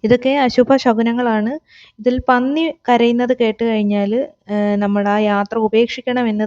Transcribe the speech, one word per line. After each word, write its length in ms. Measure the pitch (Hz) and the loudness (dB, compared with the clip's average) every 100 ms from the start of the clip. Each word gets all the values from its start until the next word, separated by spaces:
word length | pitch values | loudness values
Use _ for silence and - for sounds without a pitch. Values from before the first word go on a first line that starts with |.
ഇതൊക്കെ 260 | 220 240 254 285 | 2 2 2 0
അശുഭ 380 | 254 247 240 269 | 0 2 2 2
ശകുനങ്ങളാണ്. 760 | 254 220 233 233 240 220 214 302 _ - - _ | 2 0 0 0 -2 0 -2 -6 _ -20 -20 _
ഇതിൽ 160 | 220 254 | -2 -2
പന്നി 460 | 247 247 254 294 330 - | 0 0 0 -2 -2 -4
കരയുന്നത് 540 | - 240 233 240 247 254 | 0 2 2 2 0 0
കേട്ട് 260 | 226 214 | 0 0
കഴിഞ്ഞാൽ, 480 | 233 220 208 202 202 226 294 _ - | -2 0 0 0 0 -2 -4 _ -8
ഏഹ്, 260 | 208 208 202 | -2 0 0
നമ്മൾ 320 | 202 202 202 | 0 0 0
ആ 80 | 208 | 0
യാത്ര 380 | 214 202 202 233 | 0 0 -2 -4
ഉപേക്ഷിക്കണമെന്ന് 880 | 220 220 233 - 247 247 240 214 | 0 0 0 -2 -4 -2 -2 -2